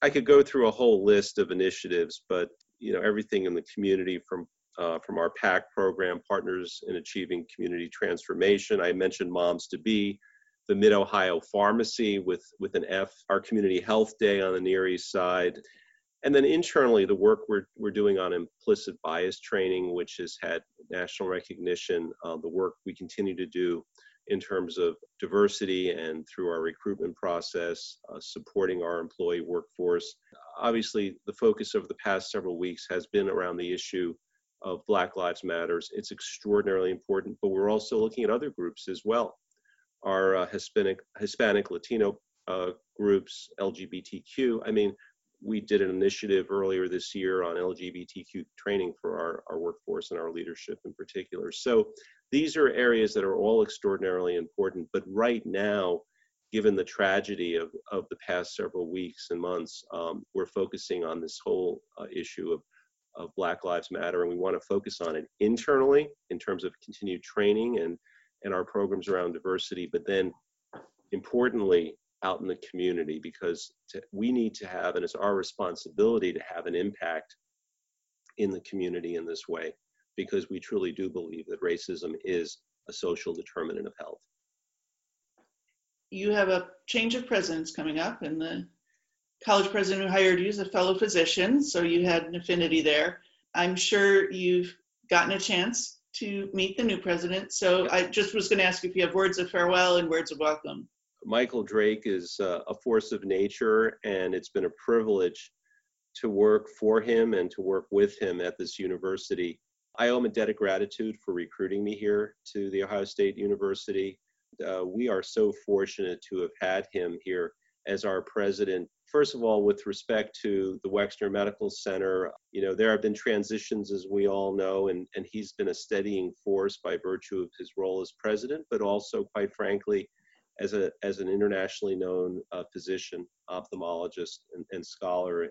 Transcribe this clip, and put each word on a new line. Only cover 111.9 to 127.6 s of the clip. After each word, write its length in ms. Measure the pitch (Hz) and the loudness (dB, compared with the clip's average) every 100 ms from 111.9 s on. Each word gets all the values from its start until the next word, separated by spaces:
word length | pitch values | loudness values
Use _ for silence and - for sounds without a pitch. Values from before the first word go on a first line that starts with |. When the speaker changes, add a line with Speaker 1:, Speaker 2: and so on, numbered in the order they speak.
Speaker 1:
here 400 | 104 104 104 104 _ - | -2 0 0 -2 _ -10
to 160 | 104 98 | -6 -4
The 120 | 95 | -2
Ohio 220 | 98 104 | -2 -2
State 320 | 98 - 101 98 | -4 0 0 0
University. 840 | 101 98 98 98 - 95 98 92 _ _ _ - 90 | -2 0 0 -2 -4 -2 -4 -6 _ _ _ -10 -6
Uh, 180 | 92 92 | -4 -4
we 220 | 101 123 | -2 0
are 140 | 95 | 0
so 300 | - - 107 101 - | -2 2 2 0 0
fortunate 540 | 98 95 - 92 87 - | 2 2 -2 -6 -6 -6
to 100 | 92 | -6
have 100 | 85 - | -6 -4
had 260 | 92 95 98 | -2 -2 -2
him 260 | 98 87 85 | -4 -4 -6
here 300 | 95 90 85 _ _ _ - | -6 -4 -4 _ _ _ -6
as 180 | 98 | -2
our 180 | 104 92 | -2 -2
president, 640 | - 107 101 98 98 92 85 _ _ | -2 -2 0 0 0 -2 -4 _ _
first 280 | 147 139 | 2 2
of 80 | 127 | 2
all, 220 | 113 107 | 2 4
with 200 | 104 101 | 4 2
respect 540 | 104 98 - 110 107 - | -2 -8 -2 -2 -2 -6
to 400 | 107 98 95 92 | -2 0 0 -4
the 60 | 98 | -2
Wexner 420 | 101 101 - 101 | 0 0 -2 -2
Medical 380 | 101 101 101 101 | 0 -2 -2 -6
Center. 640 | - - 95 95 92 92 - _ | -6 -4 -2 0 0 -2 -8 _
You 100 | 98 | -4
know, 120 | 98 | -2
there 160 | 92 110 | 4 4
have 120 | 107 | 4
been 120 | 107 | 2
transitions, 800 | 104 - 104 101 110 - 110 95 | 0 0 0 0 -6 -4 -6 -4
as 140 | 98 95 | -6 -2
we 180 | 101 101 | 0 2
all 280 | 98 98 98 | 2 -2 0
know, 320 | 95 98 98 | 0 0 0
and, 180 | 90 92 | -2 -6
and 120 | 104 90 | -10 -8
he's 220 | 107 98 | -10 -10
been 160 | - 98 | -4 -4
a 60 | |
steadying 580 | - - 104 101 98 90 92 | -4 -4 -2 -2 -2 -4 -6
force 360 | 104 98 98 - | -2 0 0 -2
by 140 | 87 87 | -6 -4
virtue 380 | 92 92 - 98 | -4 -6 -4 -6
of 100 | 87 | -6
his 140 | - | -10